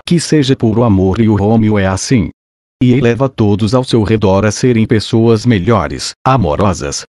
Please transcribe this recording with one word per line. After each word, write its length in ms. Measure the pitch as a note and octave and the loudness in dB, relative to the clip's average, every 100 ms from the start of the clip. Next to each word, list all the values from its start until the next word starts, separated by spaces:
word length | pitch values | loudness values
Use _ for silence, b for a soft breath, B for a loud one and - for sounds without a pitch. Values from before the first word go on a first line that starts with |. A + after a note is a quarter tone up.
| - | -2
que 140 | E3+ | -2
seja 360 | - D#3 B2+ C3+ | 0 0 0 0
puro 280 | A#2 G#2+ | 0 0
amor 360 | A#2+ F#2+ F#2+ G2 | 2 2 2 0
e 80 | A2 | 0
o 60 | G2+ | 2
Romeu 440 | G2+ A2+ G#2+ G#2 | 2 2 2 0
é 80 | F#2+ | 0
assim. 420 | F#2+ - B2+ D#2+ - _ _ _ _ | -2 -2 -2 -2 -8 _ _ _ _
E 100 | B2 | 0
eleva 380 | B2 A#2 A#2 C3+ | 2 0 0 -2
todos 440 | - G#2 G#2 G#2+ | 0 0 0 0
ao 80 | B2+ | -2
seu 220 | C3 A#2+ | 0 0
redor 400 | G2 A2 G#2 F#2+ | 0 0 2 2
a 80 | G#2+ | 0
serem 340 | - B2+ A#2 A2 | 0 0 0 0
pessoas 600 | A2 - A2+ A2+ A2 A2+ | 0 0 0 2 2 0
melhores, 640 | G#2+ F#2 G#2+ D2 C2 - - - | 0 0 0 -2 -6 -12 -6 -2
amorosas, 800 | C3 E2 C#2+ G2+ E2+ C#2+ - - | 0 0 0 -2 -2 -6 -10 -12